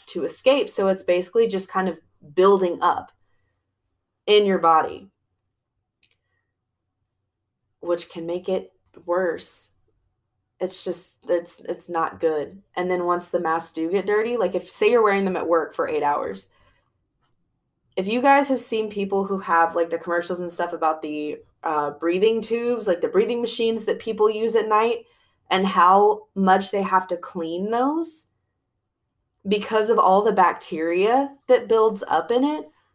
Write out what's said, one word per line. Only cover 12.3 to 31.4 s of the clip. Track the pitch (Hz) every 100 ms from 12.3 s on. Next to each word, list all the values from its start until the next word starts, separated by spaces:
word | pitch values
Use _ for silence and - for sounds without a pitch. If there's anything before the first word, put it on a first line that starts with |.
| 156 143 190 _ -
And | 180
then | 180
once | 175 175 180
the | 180
masks | 170 165 165
do | - 160
get | 196 190
dirty, | 208 226 240
like, | 185 185
if, | -
say | - 214
you're | 240
wearing | 214 196 196
them | 175
at | 156
work | 170 147 -
for | 165
eight | 156
hours, | 147 147 - 190 - _ _ _ _ _ _ _ _ _ _ _ _ _ _ -
if | 190
you | 233
guys | 269 277 277
have | 262
seen | - 220 214
people | 202 196 196 196
who | 196
have, | 190 165 165 165
like, | 170
the | 165
commercials | 180 170 170 175
and | 175
stuff | 170 175
about | 165 160 156
the, | 156 151 151 151 - _
uh, | 165 151 147
breathing | 147 165 180 214 226
tubes, | 214 233 240 240 196
like, | 170
the | 151
breathing | 175 220 240
machines | 233 - 226 226 220
that | -
people | - 208 214
use | 214 226 220
at | 214
night, | 214 226 233 - _ _ _ -
and | 190 190
how | 185 175 196 208 208 - -
much | 190 190 196
they | 202
have | 190 185 185
to | 170
clean | - 185 165 170 208
those | 233 262 320 330 - - _ _ _ _ _ _ _ _ _ _ _ 196
because | 208 202 220 214
of | 233
all | - 190
the | 214
bacteria | 196 180 - - 160 165 175 202 254 277 -